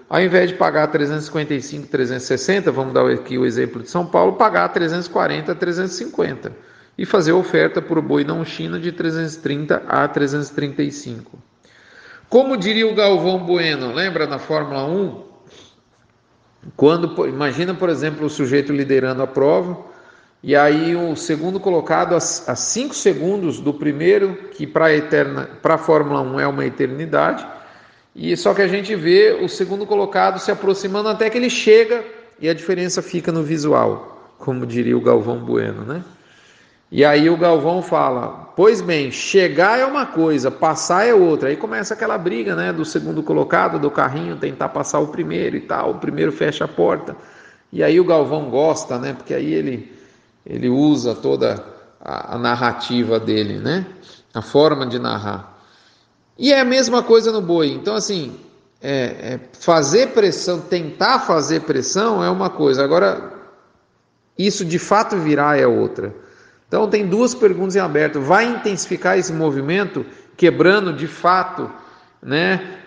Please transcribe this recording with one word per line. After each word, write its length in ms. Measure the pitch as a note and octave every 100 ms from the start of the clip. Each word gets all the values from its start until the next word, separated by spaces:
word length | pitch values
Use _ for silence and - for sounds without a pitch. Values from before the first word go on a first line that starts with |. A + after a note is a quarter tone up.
| -
ao 100 | D#3+
invés 300 | F#3 F3+ F3+
de 60 | F3+
pagar 320 | E3 D3+ D3+
trezentos 360 | D3+ D3 D#3
e 40 | D3+
cinquenta 260 | D#3 D3
e 80 | C#3+
cinco, 260 | - D3 C#3+
trezentos 360 | C#3 B2 B2+
e 40 | -
sessenta, 440 | C3 - G3 E3+
vamos 200 | C3 C3
dar 160 | B2+ B2+
aqui 300 | B2 - B2+
o 80 | B2+
exemplo 380 | A2+ B2+ A#2
de 60 | A#2
São 180 | F3 E3+
Paulo, 260 | F3 F#3
pagar 340 | F#3+ A3 F3 F3
trezentos 360 | G3+ E3 E3+ F3
e 40 |
quarenta, 440 | G3+ D#3 D3 D#3
trezentos 400 | E3+ F3 F3 F#3
e 40 | -
cinquenta 480 | A#3 - D#3+ B2+ - - - - _ -
e 80 | -
fazer 260 | G3 D#3
oferta 480 | F3+ F3+ D#3+ D#3 E3+
por 220 | - D#3
boi 220 | C#3+ C#3+
não 200 | C#3+ E3
China 360 | D#3+ - E3 E3+
de 120 | E3+
trezentos 440 | E3+ E3 D#3+ D#3+ D#3+
e 40 |
trinta 440 | D3 C#3+ D3 D3 -
a 200 | C3+ C#3+
trezentos 420 | D3+ C#3+ D3 C#3
e 40 |
trinta 280 | - C#3+ C3+
e 100 | C#3+
cinco. 460 | - B2+ A#2 - - _ _ _ _ _ - - - _
Como 300 | A#3+ C4+ B3+
diria 300 | F#3 G#3+ A3
o 80 | G3+
Galvão 420 | G3+ F#3 F3 F#3
Bueno, 560 | F3 F3 E3 C#3+ B2
lembra 320 | C3 F#3+ D#3+ D3
na 140 | C#3
Fórmula 440 | - D#3 D3 C#3
um? 420 | C#3 F#3 F#3 A2 - - - - - _ _ _ _ _ _ _ _ _ - -
Quando, 340 | C#3+ E3+ E3+
pô, 180 | - C3+
imagina, 460 | C3+ D3 B2+ F3+
por 160 | F3 F3+
exemplo, 360 | C#3 D#3 D3+ D3+
o 40 |
sujeito 420 | D3 C3 C#3 C#3
liderando 480 | C#3+ C3+ C3+ B2+ C3
a 60 | C3
prova, 500 | C#3 C#3 F3+ F3+ F3 - - - _ _ _
e 140 | - C#3+
aí 400 | D3 D3+ E3 E3+
o 200 | E3+ D3
segundo 440 | - D#3 E3+ F#3+
colocado, 540 | G3 E3+ D3 D#3+ E3+ E3+
a, 20 |
a 380 | - - - A#2+
cinco 400 | - G#3 C#4+ -
segundos 640 | G3+ D3 E3+ G3+ E3+ B2
do 140 | C3
primeiro, 760 | C#3+ D3 C#3 E3+ G3+ G3 F3 -
que 140 | - D3
pra 280 | D#3+ D#3+
eterna, 560 | D3+ D3+ D3+ C#3 C3+ C3+ -
pra 160 | D#3 D#3
Fórmula 440 | - D#3 D3 C#3+
um 180 | C3 C3+
é 80 | C#3+
uma 180 | C#3 C#3
eternidade, 800 | - C3 C#3 D#3+ D3 D3+ - - - - - - _ _ -
e 220 | E3 E3+
só 160 | G3+
que 80 | F#3
a 60 | F#3+
gente 280 | G3 G3 G#3
vê 440 | D#3 F#3 G#3+ F#3
o 80 | F#3
segundo 380 | - F3+ G3 G#3
colocado 500 | G3+ G3 F#3+ F#3+ F#3
se 140 | -
aproximando 580 | G3+ G3 F#3+ G3 G3+ A3
até 220 | G#3 A3
que 60 | A#3+
ele 120 | B3
chega 540 | - A3 A3 G#3+ A#3 A3 - - _
e 80 | D#3
a 60 |
diferença 480 | D#3+ - F3+ F3+ F3+
fica 300 | - F3 E3
no 100 | E3
visual, 920 | D3+ D#3+ D3+ C3 A2+ G#2 - - - _
como 300 | - B2+ B2
diria 280 | A#2+ A#2+ B2
o 60 |
Galvão 380 | A#2+ A#2 A2 A#2+
Bueno, 420 | A#2+ A#2+ A2 G#2
né? 220 | G#2+ E3 F3+ - _ _ _ _ _ _ _
E 120 | -
aí 240 | D3 D3 D#3+
o 80 | E3+
Galvão 460 | E3+ D#3+ D3 F3+
fala, 680 | E3 D#3 C#3 B2+ A2+ - - -
"Pois 240 | G#3 A3
bem, 300 | F3 D#3+ C3+
chegar 680 | - - G3 F3 D3 F#3+ A#3+
é 60 | C4+
uma 200 | C#4+ B3+
coisa, 460 | D#3+ D#3+ D3 C3
passar 560 | C3 D#3+ D3+ - F3+ A#3
é 40 |
outra." 380 | G#3+ F3 C#3+ C3
Aí 80 | D3+
começa 380 | A3 A3 G3+ A3
aquela 200 | A3 G#3+
briga, 400 | E3+ A3+ G3+ F3
né, 160 | F3+
do 140 | E3 D#3
segundo 380 | D#3+ D#3 D#3+
colocado, 560 | D3+ D3+ C#3 F3 F#3 E3
do 100 | C#3+
carrinho 460 | D3 C3+ C#3+ E3+ D#3+
tentar 340 | C#3+ C3 C3+
passar 300 | D3 C#3+ D3
o 80 | D3+
primeiro 500 | E3 D#3 E3+ - -
e 40 |
tal, 280 | - - -
o 60 | -
primeiro 360 | D#3 C#3+ D#3+
fecha 340 | - D#3 C#3+ E3
a 20 |
porta. 480 | - - D2 - - - - - _ _
E 100 | F3
aí 180 | D3+ E3+
o 40 |
Galvão 440 | E3+ E3 C3 D#3 C#3
gosta, 480 | B2 D#3+ C#3+ - B2
né, 140 | C3+
porque 200 | B2 -
aí 180 | C3+ D3
ele, 400 | D#3+ D3 A#2+ - - - _ _ _ -
ele 240 | A#2+ B2
usa 460 | B2+ D3+ C#3 A#2+ A2
toda 500 | C3+ C3+ A#2+ G#2 - - - _
a, 360 | - - - A#2+
a 20 |
narrativa 840 | A#2+ A#2+ A#2+ A#2+ - B2 A2+ A2+
dele, 380 | A2 G#2+ G#2 G2+
né, 300 | G#2+ F3+ F#3 - - - _
a 120 | A2+
forma 420 | - C#3+ D#3 C#3+ C3
de 140 | A#2+
narrar. 520 | A#2+ G#2+ G2+ F#2+ F2 - _ _ _ _ _ _ _ -
E 140 | C4
é 80 | C#4
a 60 | B3
mesma 380 | C4 A#3 A#3+
coisa 280 | A#3+ A3+ A3
no 100 | A3
boi. 280 | F3 E3+ D3
Então, 240 | C3 D#3+
assim, 420 | G#3+ - F#3+ C3 - - _ _ _
é, 100 | C#3
é, 480 | C#3 A#2+ - - B2 - -
fazer 500 | - E3 C#3 G3 C4
pressão, 520 | A3+ G3 - F3+ F3
tentar 580 | D3+ F3+ D3+ - G3+ B3+
fazer 420 | B3 E3 C3+ D#3+
pressão 600 | D#3 C3+ B2 F#3+ A3+ G3+
é 60 | F3
uma 200 | F#3 F#3
coisa. 340 | F3+ D3 C3
Agora, 500 | C#3 E3 G3 F3 - - - _ _ _ _ _ _ _ _ -
isso 300 | G3 F#3+ F3
de 140 | F3
fato 360 | - G#3 A3 G3+
virar 440 | D#3 C#3+ D3 D3
é 80 | B2+
outra. 460 | A2 G#2+ - G2+ - - _ _ _ _
Então, 220 | F#3 G#3+
tem 160 | G#3+ G3
duas 300 | G3+ B3 -
perguntas 400 | G#3+ F3 F#3+ F#3+
em 40 |
aberto. 400 | F3+ D3 D3+ D3+
Vai 260 | C3+ F#3+ A#3+
intensificar 720 | A#3+ G#3+ F#3+ - F3+ F3+ F#3+
esse 160 | E3+
movimento, 720 | D#3+ D#3+ C#3 C#3 F#3 G3 C#3+ A2+ - - -
quebrando 560 | E3+ C3 E3 G#3 F#3
de 140 | C#3 D#3
fato, 640 | - F3 F#3 F3+ - B2 - - - _ _
né, 600 | B2+ C#3+ F#3 F#3 - -